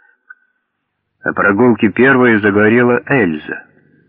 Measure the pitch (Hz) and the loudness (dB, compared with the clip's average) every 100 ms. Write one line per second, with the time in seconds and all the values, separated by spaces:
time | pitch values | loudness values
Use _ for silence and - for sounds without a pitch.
0 | _ _ _ - _ _ _ _ _ _ | _ _ _ -20 _ _ _ _ _ _
1 | _ _ 87 82 98 101 123 107 107 101 | _ _ -8 -2 -2 2 0 2 -2 0
2 | 135 127 123 107 104 101 107 120 123 120 | 2 2 2 0 0 2 2 2 0 -2
3 | - 139 90 76 - - - _ _ _ | -2 -2 -2 -4 -10 -16 -16 _ _ _